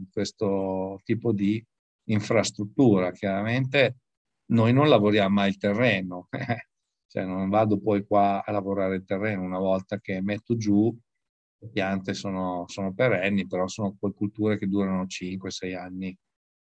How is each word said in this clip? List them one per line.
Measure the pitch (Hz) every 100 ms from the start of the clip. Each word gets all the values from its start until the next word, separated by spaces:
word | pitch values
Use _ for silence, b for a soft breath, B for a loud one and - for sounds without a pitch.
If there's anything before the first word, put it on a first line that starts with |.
| 95
questo | 107 101 - 101 98 95 95 95 98
tipo | - 113 120
di | 101 101 110 - _ _ _ -
infrastruttura. | 107 - 113 101 - 104 - 127 98 90
Chiaramente | - 101 98 110 123 131 139 117 - _ _ _ _ -
noi | 117 113
non | 131 151
lavoriamo | 110 104 104 95
mai | 101 98
il | 98
terreno, | 101 104 123 98 92 90 -
<laughs> | - 120 113 - _ _ _ _
cioè | 104
non | 95 95 95
vado | 104 110 98
poi | 104 101
qua | 101 104 101 98
a | -
lavorare | 104 98 98 95 95
il |
terreno. | 92 95 107 98
Una | 90 92
volta | 95 95 95 104
che | - 95
metto | 98 104 - 117
giù | 104 101 113 117 _ _ _ _ _ _
le | 110
piante | 101 95 98 95
sono, | 95 101 92 92 90 87
sono | - 95
perenni, | 95 127 95 98 101 92
però | 92 92
sono | - 101 -
poi | 101
culture | - 104 - 107 104
che | 98
durano | 101 95 92 92
cinque, | - 90 92 92
sei | - 92
anni, | 90 92 92 95 90 _ _ _ _